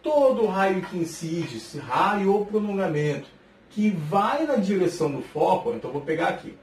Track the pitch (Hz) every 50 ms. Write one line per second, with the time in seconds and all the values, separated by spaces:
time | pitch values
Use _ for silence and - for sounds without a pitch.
0 | - 311 302 294 277 262 220 226 220 202 185 196 190 190 185 185 170 - - 175
1 | 165 156 - - 165 160 165 170 156 131 117 110 - - - 143 135 131 143 -
2 | 185 202 208 202 190 190 202 214 208 202 208 214 208 208 196 196 190 170 151 147
3 | 151 147 143 - - - - - _ _ _ _ - _ - 214 208 214 190 160
4 | 151 151 185 196 208 233 - - 320 294 269 220 190 185 208 185 175 175 - -
5 | 156 147 135 127 110 - - 151 131 - 180 185 - 120 110 110 - 127 135 143
6 | 139 160 156 160 170 185 - - - - - -